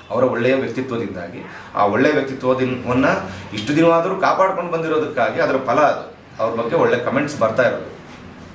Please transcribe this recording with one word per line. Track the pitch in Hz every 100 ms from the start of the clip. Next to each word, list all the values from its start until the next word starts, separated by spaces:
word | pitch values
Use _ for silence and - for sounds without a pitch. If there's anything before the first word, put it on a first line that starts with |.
| -
ಅವರ | 110
ಒಳ್ಳೆಯ | 131 117 123
ವ್ಯಕ್ತಿತ್ವದಿಂದಾಗಿ. | 135 147 127 127 113 101 87 87 120 - - -
ಆ | 95
ಒಳ್ಳೆಯ | 98 110 147
ವ್ಯಕ್ತಿತ್ವವನ್ನ | 143 131 - 127 127 127 123 117 127 147 190 - - -
ಇಷ್ಟು | 104 107 147
ದಿನವಾದರೂ | 165 165 175 185
ಕಾಪಾಡ್ಕೊಂಡು | 135 160 190 175 175
ಬಂದಿರೋದಕ್ಕಾಗಿ | 165 160 156 147 127 113 160
ಅದರ | 147 135
ಫಲ | - 139
ಅದು, | 143 - - - - -
ಅವ್ರ | 110 113
ಬಗ್ಗೆ | 117 -
ಒಳ್ಳೆ | 120 120
ಕಾಮೆಂಟ್ಸ್ | 117 127 147 -
ಬರ್ತಾ | 110 107
ಇರೋದು. | 101 - - - - - - - -